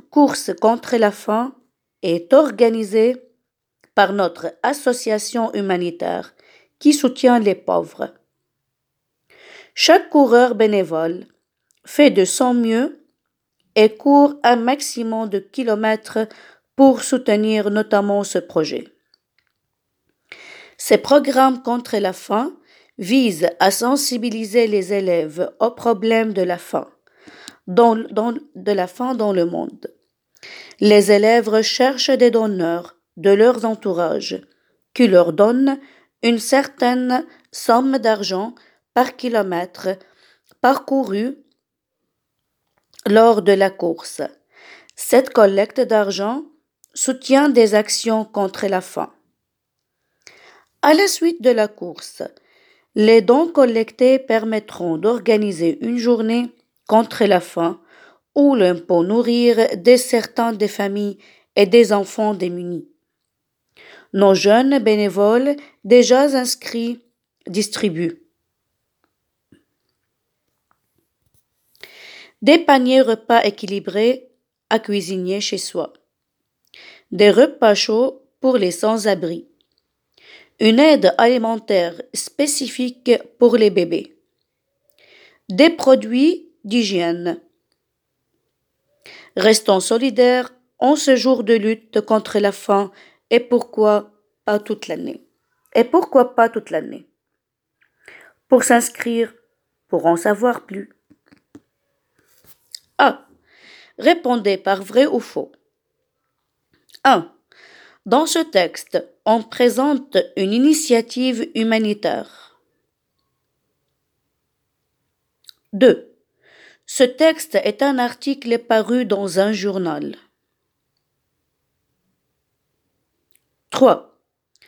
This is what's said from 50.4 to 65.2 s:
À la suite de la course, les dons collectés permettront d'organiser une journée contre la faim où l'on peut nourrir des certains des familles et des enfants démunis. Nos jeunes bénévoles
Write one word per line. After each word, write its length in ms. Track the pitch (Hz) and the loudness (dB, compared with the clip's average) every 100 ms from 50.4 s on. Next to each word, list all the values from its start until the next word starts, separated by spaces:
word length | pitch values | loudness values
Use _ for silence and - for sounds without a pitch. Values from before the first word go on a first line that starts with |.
| _ _ _ _ | _ _ _ _
À 140 | 285 | 2
la 120 | 311 403 | 4 2
suite 360 | - 339 339 | 0 -4 0
de 80 | 247 | 0
la 180 | 226 208 | 2 0
course, 540 | - 175 - - - - _ _ _ _ _ _ | -6 -16 -16 -18 -16 -16 _ _ _ _ _ _
les 260 | 220 214 226 | 0 4 6
dons 260 | 185 254 339 | 6 2 2
collectés 720 | 339 254 226 220 - 254 262 | 2 2 2 -4 0 2 2
permettront 760 | 262 226 226 214 208 - 175 160 | 0 -2 -2 -6 -8 -8 -6 -2
d'organiser 800 | 196 240 190 214 208 165 170 - | -2 -2 0 0 0 -2 -4 -4
une 140 | 226 240 | -6 -4
journée 520 | 233 233 220 240 240 - _ _ - | -2 0 -2 -4 -6 -12 _ _ -2
contre 380 | 220 226 - | 0 0 -2
la 160 | 208 185 | 0 0
faim 400 | 175 - 165 - _ _ _ _ _ | -2 -6 -6 -6 _ _ _ _ _
où 200 | - 285 | 0 2
l'on 260 | 262 185 175 | 2 2 0
peut 240 | - 175 | -2 -2
nourrir 720 | 175 226 226 240 240 226 226 202 | 0 0 0 2 2 2 0 0
des 200 | 196 247 | 4 4
certains 560 | 247 233 214 - 233 | 4 -4 -4 -4 -4
des 160 | 214 202 | -2 -6
familles 500 | 202 202 202 202 196 _ _ _ - | -4 -6 -6 -8 -10 _ _ _ 0
et 100 | 202 | 4
des 260 | 233 214 | 6 6
enfants 420 | 202 190 - 214 | 2 -2 -4 -4
démunis. 540 | 196 180 175 175 170 - _ _ _ _ _ _ _ _ _ - - _ | -4 -6 -8 -10 -10 -12 _ _ _ _ _ _ _ _ _ -20 -20 _
Nos 220 | 196 202 | 2 4
jeunes 440 | 190 196 220 269 277 | 4 4 2 2 0
bénévoles 800 | 214 214 202 185 | 0 0 -2 0